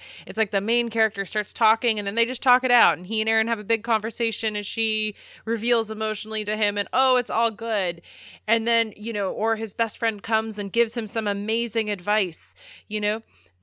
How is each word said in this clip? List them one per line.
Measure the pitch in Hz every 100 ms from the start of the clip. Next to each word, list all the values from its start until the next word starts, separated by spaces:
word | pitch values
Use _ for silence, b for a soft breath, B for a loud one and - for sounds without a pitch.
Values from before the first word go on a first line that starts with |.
| B B -
it's | 190
like | 214
the | 202
main | 202 240 233
character | 226 220 202
starts | 196 214 202
talking | - 220 214 240 220
and | 202
then |
they | 220 233
just | 262
talk | 262 247
it | 247
out. | 240 196 156
And | 180
he | 220
and | 214
Aaron | 220 226
have | 226
a |
big | 202 226
conversation | 226 220 220 - 233 220 220
and | 208 202
she | - 226 214 214 208 B B -
reveals | 226 233 240 214
emotionally | 214 220 208 214 214
to | 208 214
him | 208 202
and, | 196
"Oh, | - 262 254
it's | 247
all | 147 233
good." | 208 226 214 180 170 B B B B -
And | 226 220
then, | 233 226 -
you | 214
know, | 214 196
or | 151 220 214
his | 220
best | - 226 -
friend | 226 214
comes | 208 220 220 208
and | 202
gives | 233 226 233
him | 214
some | 226 214
amazing | 202 208 226 233 226 214
advice, | 202 180 214 185 - - - B B -
you | 208
know? | 208 220 - b b _